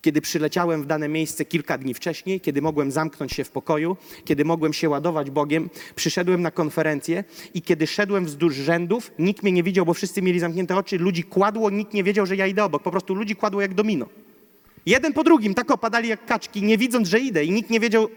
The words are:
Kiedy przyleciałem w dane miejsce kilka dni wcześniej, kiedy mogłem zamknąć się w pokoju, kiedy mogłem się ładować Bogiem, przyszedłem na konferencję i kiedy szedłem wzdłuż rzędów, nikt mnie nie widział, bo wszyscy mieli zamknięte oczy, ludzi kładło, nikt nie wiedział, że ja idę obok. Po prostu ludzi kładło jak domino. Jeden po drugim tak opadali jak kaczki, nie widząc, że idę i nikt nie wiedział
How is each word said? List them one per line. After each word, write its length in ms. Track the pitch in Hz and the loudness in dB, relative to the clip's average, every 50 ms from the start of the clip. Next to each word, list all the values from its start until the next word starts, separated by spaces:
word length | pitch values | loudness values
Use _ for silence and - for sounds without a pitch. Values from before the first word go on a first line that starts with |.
Kiedy 200 | - 160 147 156 | 2 2 2 2
przyleciałem 600 | 156 - - 165 151 151 - 185 175 170 160 156 139 | -2 0 -2 -2 -2 0 0 0 0 0 0 -2 -2
w 20 | |
dane 240 | 143 156 151 151 147 | -4 -4 -4 -2 -4
miejsce 360 | 156 160 160 151 - - 147 | -2 -2 -2 -4 -4 -6 -6
kilka 320 | - - 160 147 - 151 | -2 -2 -4 -2 -2 -6
dni 160 | 127 135 135 117 | -4 -4 -6 -8
wcześniej, 480 | - - 170 151 - - 185 190 185 | -6 -6 -6 -6 -6 -6 -6 -6 -2
kiedy 200 | - 156 139 143 | -4 -2 -2 0
mogłem 300 | 143 160 151 147 143 139 | -2 0 0 0 -2 0
zamknąć 400 | 131 156 160 160 - - 147 123 | -2 -2 -2 -4 -4 -8 -8 -6
się 120 | - - 135 | -6 -6 -8
w 60 | - | -6
pokoju, 460 | _ 135 - - 160 151 160 170 190 - - - - - - | _ -8 -2 -2 0 0 0 -2 -4 -6 -10 -20 -20 -16 -2
kiedy 200 | - 151 139 147 | -2 0 2 2
mogłem 280 | 160 170 165 156 151 151 | 2 2 0 0 -2 0
się 160 | - 170 156 | 0 0 0
ładować 420 | 147 - 151 175 165 156 143 139 | 0 0 0 -2 -2 -2 -4 -2
Bogiem, 380 | 135 151 147 143 147 165 160 180 - - - - - | -2 -2 0 2 0 -2 -2 -4 -10 -16 -20 -16 -10
przyszedłem 460 | - - 165 - 190 180 180 185 175 | -4 -4 -2 -2 0 0 2 2 2
na 100 | 175 160 | 0 -2
konferencję 720 | - - 160 147 - 165 156 156 151 139 - - 165 185 202 - - - - - - | -2 -2 -4 -2 0 0 0 0 -2 -2 -2 -4 -4 -4 -4 -10 -16 -20 -20 -10 -10
i 80 | 180 | -10
kiedy 260 | - - 175 151 160 | -2 0 0 0 0
szedłem 380 | - - - 208 196 202 196 180 | -2 0 -2 0 0 0 -2 -2
wzdłuż 300 | 156 147 143 165 170 135 | -4 -2 0 0 0 0
rzędów, 560 | 135 139 151 170 170 175 170 208 240 - - - - | 0 0 0 0 0 2 0 -2 -2 -2 -10 -4 0
nikt 240 | 160 190 202 - - | 0 0 0 0 0
mnie 80 | 202 | 2
nie 120 | 180 180 165 | 2 2 2
widział, 220 | 196 185 190 180 | 2 2 2 2
bo 80 | 165 170 | 2 0
wszyscy 280 | - - 175 - 202 | 0 -2 -4 -2 0
mieli 180 | 185 185 175 175 | 0 2 2 2
zamknięte 360 | 170 170 160 185 185 - 180 | 0 -2 -2 -4 -2 0 0
oczy, 220 | 190 196 - 202 | -2 0 -2 -2
ludzi 260 | 170 175 196 180 165 165 | 0 0 0 0 -2 -6
kładło, 460 | - - - 196 214 208 226 220 202 | -2 2 2 2 2 2 0 0 0
nikt 240 | 196 208 214 - - | 0 -2 -4 -2 -2
nie 100 | 202 185 | 0 0
wiedział, 220 | 196 202 214 196 | 2 2 2 0
że 100 | 175 190 | 0 0
ja 120 | 190 190 | 0 0
idę 160 | 190 196 202 208 | 0 2 0 0
obok. 200 | 190 147 143 - | 0 0 -2 -2
Po 80 | 185 | -2
prostu 240 | 165 185 - - 190 | -4 -2 -2 -2 -4
ludzi 200 | 196 226 202 214 | -4 -2 -4 -4
kładło 260 | - - 214 196 202 | -2 -2 -2 0 0
jak 120 | 202 196 185 | -2 0 0
domino. 340 | 185 214 220 202 139 117 - - - - - _ _ _ _ _ _ _ _ _ - _ | 0 2 2 0 -2 -4 -6 -12 -20 -20 -20 _ _ _ _ _ _ _ _ _ -6 _
Jeden 280 | 165 220 262 277 311 - | 2 2 4 4 0 0
po 100 | 302 320 | 2 6
drugim 300 | 320 330 269 214 202 190 | 6 6 6 6 2 0
tak 180 | 247 247 - | 0 2 2
opadali 380 | 269 196 - 226 214 233 233 226 | 0 0 0 0 0 0 0 0
jak 160 | 220 208 - | -4 -4 -2
kaczki, 380 | - 240 214 - - - 208 240 | -2 -2 -2 -2 -6 -4 0 4
nie 140 | 262 220 | 4 4
widząc, 300 | 190 240 254 226 247 214 | 4 4 2 2 0 2
że 120 | 165 185 233 | 4 2 2
idę 260 | 269 262 202 156 147 | 2 2 0 0 2
i 60 | 165 | 2
nikt 180 | 190 233 220 - | 0 0 0 0
nie 100 | 226 226 | 0 2
wiedział 300 | 214 233 202 226 220 214 - | 2 4 4 4 2 2 -4